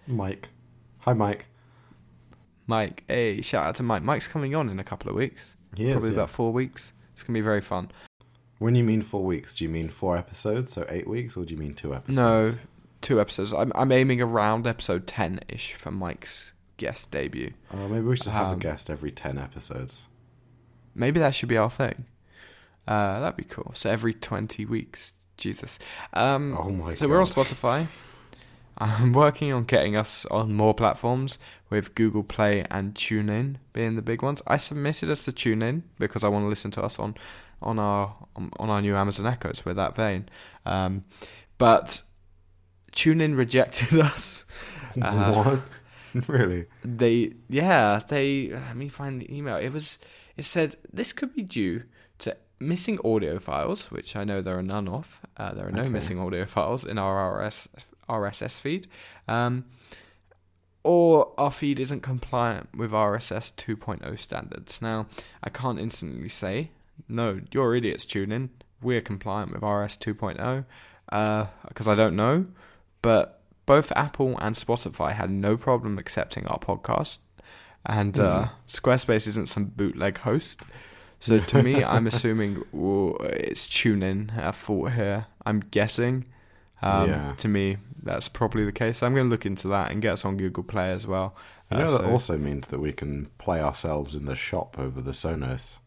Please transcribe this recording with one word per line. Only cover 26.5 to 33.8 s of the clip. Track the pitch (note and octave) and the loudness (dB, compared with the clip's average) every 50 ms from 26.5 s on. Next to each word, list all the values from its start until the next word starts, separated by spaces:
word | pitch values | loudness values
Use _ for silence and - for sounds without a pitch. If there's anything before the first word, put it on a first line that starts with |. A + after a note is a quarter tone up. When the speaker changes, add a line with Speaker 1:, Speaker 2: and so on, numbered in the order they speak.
| C3+ - | -4 -4
Speaker 1:
Oh | - G2+ | -4 -2
my | G2 F2+ D#2+ E2+ E2 | -2 -4 -4 -4 -2
Speaker 2:
so | - D3+ | 0 2
we're | C#3 D#3 | 4 6
on | F3+ F#3 | 6 4
Speaker 1:
God. | F#3 - C#3 C3 | 4 4 2 0
Speaker 2:
Spotify. | - C3 - - A#2+ B2 D3+ E3 D#3 - - - - - - - - - - - - - - - - - | 0 0 -2 0 0 2 2 -2 -4 -6 -14 -20 -20 -20 -20 -20 -20 -20 -20 -20 -20 -20 -20 -20 -18 -8
I'm | - A2 G#2+ G#2+ A2 B2 B2 A#2+ | -4 -2 0 2 4 4 6 8
working | C#3 D3+ D3 D3 - D3+ C#3+ C3+ | 8 6 6 4 2 -2 -2 0
on | A#2+ A#2 | 0 0
getting | - B2+ E2 C#2 G#2 G#2 | 2 4 4 4 4 2
us | G#2+ G#2+ - - - - | 0 0 -2 -4 -6 -4
on | - - G#2+ A2 G#2+ G#2 | -2 0 0 0 0 2
more | G#2 G#2+ A2 G#2+ | 4 6 4 6
platforms, | - A#2 G2+ - - - A#2+ B2+ B2+ C3 C3+ - - - - - - _ - | 6 4 2 2 2 0 0 0 0 -2 -4 -6 -8 -10 -20 -20 -20 _ -2
with | G#2 G#2+ - - - | -2 -2 -2 -2 0
Google | - A2+ A2 G#2 G#2+ G2+ | 2 2 4 4 0 -4
Play | - - - G#2+ G#2 G2+ G2 F2 - | -2 0 2 2 4 4 2 0 -2
and | - G2 G2 G2+ G#2 | -4 -4 -4 -4 -4
TuneIn | - - - A2 G#2+ G#2 G#2 G#2 A2+ B2+ C#3 C#3 C3 - _ | -4 -4 0 0 0 0 0 0 0 -2 -2 -4 -8 -12 _
being | - A2+ | -4 -2